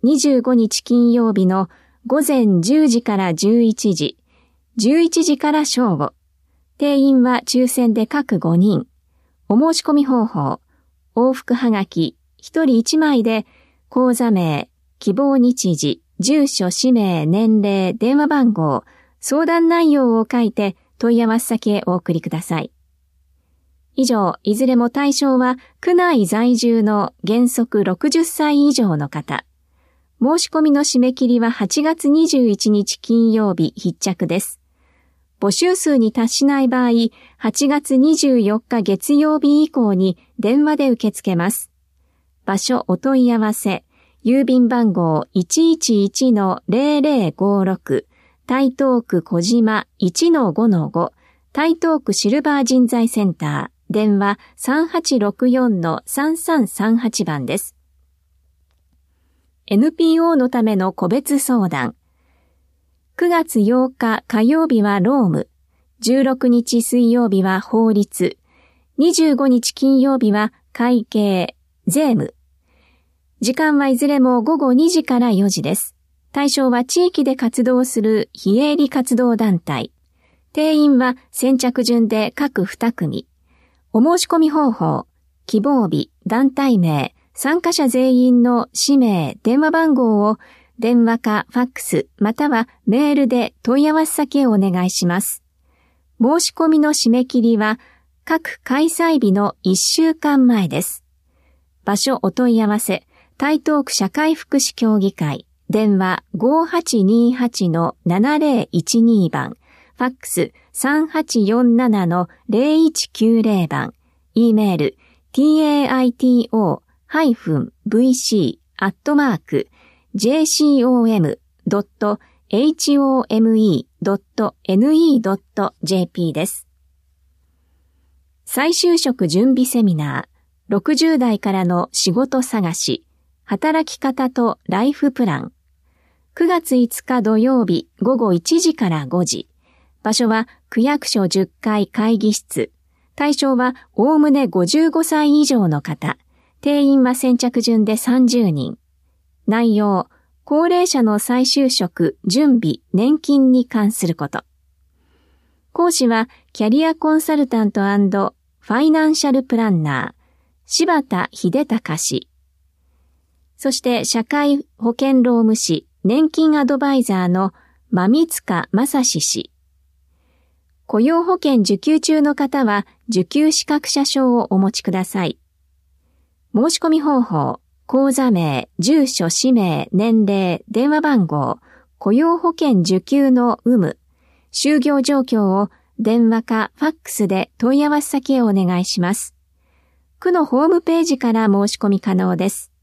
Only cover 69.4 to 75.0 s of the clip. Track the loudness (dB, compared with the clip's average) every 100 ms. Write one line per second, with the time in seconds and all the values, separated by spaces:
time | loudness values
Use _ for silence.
69.4 | 2 2 0 -2 2 2 2 2 0 0
70.4 | -2 _ _ -4 0 0 -2 -2 0 0
71.4 | -4 -8 _ _ -4 0 0 0 -4 -10
72.4 | _ _ _ _ _ _ _ _ _ -8
73.4 | -4 -2 0 0 0 0 0 2 2 2
74.4 | 0 0 2 2 2 0